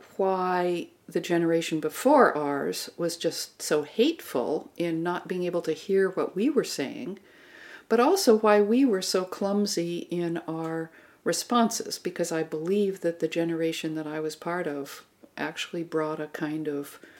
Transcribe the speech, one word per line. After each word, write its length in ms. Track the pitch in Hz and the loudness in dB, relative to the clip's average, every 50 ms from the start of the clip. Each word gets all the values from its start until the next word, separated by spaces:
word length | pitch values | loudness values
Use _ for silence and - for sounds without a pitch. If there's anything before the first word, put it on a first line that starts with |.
| - - - | -20 -10 -4
why 720 | - 190 190 190 185 185 185 180 180 180 175 175 170 - - _ _ _ - | -2 0 0 0 0 0 0 0 2 2 0 0 -2 -4 -8 _ _ _ -6
the 100 | - 175 | -4 -4
generation 640 | 160 - 170 170 170 165 165 165 165 - 165 156 | 0 0 2 2 4 4 2 2 2 0 -2 -2
before 560 | 151 156 - - - 262 302 269 214 - - | -2 -4 -4 0 4 6 8 8 8 6 6
ours 520 | 151 147 143 143 139 147 175 175 - - - - | 2 0 -2 -2 -2 -2 -2 -4 -4 -8 -10 -6
was 200 | - 170 165 - | -4 -4 -4 -2
just 440 | - - 165 151 - - - _ - | -2 -4 -4 -4 -4 -8 -10 _ -8
so 200 | - - 165 151 | -4 -2 0 0
hateful 920 | 143 143 - 214 247 320 330 - - - - 131 113 - 151 - - - _ | -2 0 0 2 2 2 2 -2 -6 -6 -4 -2 -2 -2 -2 -4 -6 -8 _
in 260 | - 170 170 160 165 165 | -6 -4 -2 -2 -2 -2
not 240 | 175 180 - - | -4 -4 -6 -6
being 160 | 175 185 185 180 | -6 -4 -4 -2
able 200 | 175 170 170 - | -2 -2 -2 -2
to 100 | 165 156 | -2 -4
hear 360 | - - - 196 196 190 185 | -4 -2 0 2 4 2 2
what 240 | 185 - 135 - - | 2 -2 -2 -2 0
we 140 | 185 226 302 | 0 0 2
were 140 | 294 233 - | 2 2 0
saying, 560 | - - - 139 120 - - 123 170 202 - - - - - - - - - - - - - - - | 0 -2 -4 -4 -4 -6 -8 -8 -10 -10 -12 -14 -20 -20 -20 -20 -20 -20 -20 -20 -20 -20 -14 -4 0
but 100 | 220 233 | 4 4
also 380 | 247 302 392 381 - 254 220 | 6 6 4 4 6 6 6
why 240 | 214 220 214 208 208 | 6 6 6 6 6
we 240 | 208 202 233 262 277 | 6 6 4 4 4
were 160 | 254 196 185 | 4 4 2
so 240 | 185 - - 185 185 | 0 0 0 0 0
clumsy 840 | 185 - - 202 196 202 208 208 202 - 180 170 170 175 170 - - | -2 -4 -4 -2 0 2 2 0 0 0 -2 -2 -2 -4 -6 -6 -4
in 300 | 175 175 170 170 170 170 - | -4 -2 -2 -2 -2 -4 -6
our 440 | - 160 160 165 160 160 165 165 165 - - - - _ _ - | -6 -6 -6 -6 -4 -4 -6 -6 -8 -12 -20 -20 -20 _ _ -2
responses, 760 | - 170 - - - 240 240 226 214 - - - - - | -2 -2 -2 0 2 2 4 4 2 0 -2 -6 -8 -8
because 340 | - - 180 175 - 170 - | -8 -6 -6 -4 -4 -4 -2
I 120 | 165 160 160 | -2 -2 -2
believe 580 | 160 160 156 160 175 196 208 202 190 190 - | -2 -4 -4 -2 0 2 2 2 0 0 -2
that 180 | - 202 202 - | -2 -2 -2 -2
the 80 | 170 | -4
generation 680 | 156 - 170 170 170 165 160 165 165 160 - - 160 156 | -2 0 0 0 0 0 0 0 -2 -2 -4 -4 -6 -6
that 100 | 156 151 | -6 -6
I 140 | 151 151 156 | -6 -6 -4
was 160 | 156 156 151 | -4 -6 -6
part 320 | - - 170 175 180 170 | -6 -6 -4 -4 -4 -4
of 360 | 151 143 143 139 139 - - - _ _ _ - - _ | -4 -4 -6 -8 -10 -12 -16 -20 _ _ _ -20 -16 _
actually 460 | - 147 151 160 - - - - 175 | -6 -6 -6 -6 -8 -10 -8 -6 -8
brought 380 | 165 170 - 160 156 156 156 156 | -6 -4 -2 -2 -2 -2 -4 -6
a 80 | 156 | -8
kind 400 | 151 - - 160 151 151 156 156 | -8 -8 -6 -6 -4 -4 -4 -4
of 320 | 147 143 143 143 - - - - - - - | -4 -4 -6 -6 -10 -14 -20 -20 -20 -20 -20